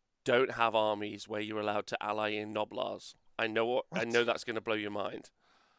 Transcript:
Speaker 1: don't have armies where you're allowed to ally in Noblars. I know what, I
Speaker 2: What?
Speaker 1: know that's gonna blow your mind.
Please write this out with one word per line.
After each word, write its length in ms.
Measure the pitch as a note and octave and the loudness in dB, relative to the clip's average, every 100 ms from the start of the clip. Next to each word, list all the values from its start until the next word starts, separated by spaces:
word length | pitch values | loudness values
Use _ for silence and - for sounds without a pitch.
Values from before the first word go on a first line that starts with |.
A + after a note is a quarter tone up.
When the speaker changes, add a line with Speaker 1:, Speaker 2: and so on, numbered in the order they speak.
| _ _ | _ _
Speaker 1:
don't 280 | - B2 B2+ | 2 4 4
have 220 | A#2 A#2 | 2 4
armies 520 | A2 G#2+ G#2 G#2+ G#2 - | 4 4 0 -4 -8 -8
where 120 | G#2+ | -6
you're 200 | G#2+ G#2+ | -4 -2
allowed 260 | G#2 G#2 - | 0 -2 -2
to 140 | - | -4
ally 280 | G#2 G#2+ G#2+ | -2 -2 -2
in 220 | G#2+ G#2+ | -2 -4
Noblars. 600 | G#2+ G#2 A2 G2+ G2+ - - _ - | -2 -2 -2 -4 -6 -12 -20 _ -4
I 80 | A2+ | 0
know 180 | A2 A#2 | 2 2
what, 200 | B2+ - | 2 0
I 80 | A#2 | -4
Speaker 2:
What? 80 | A#2 | 2
Speaker 1:
know 160 | A#2+ | 2
that's 200 | A#2 - | 4 0
gonna 160 | - A2 | -2 -6
blow 140 | A2+ | -2
your 160 | G#2+ G#2 | -2 -2
mind. 400 | G2+ G2+ A#2+ - _ _ _ _ | -4 -6 -8 -14 _ _ _ _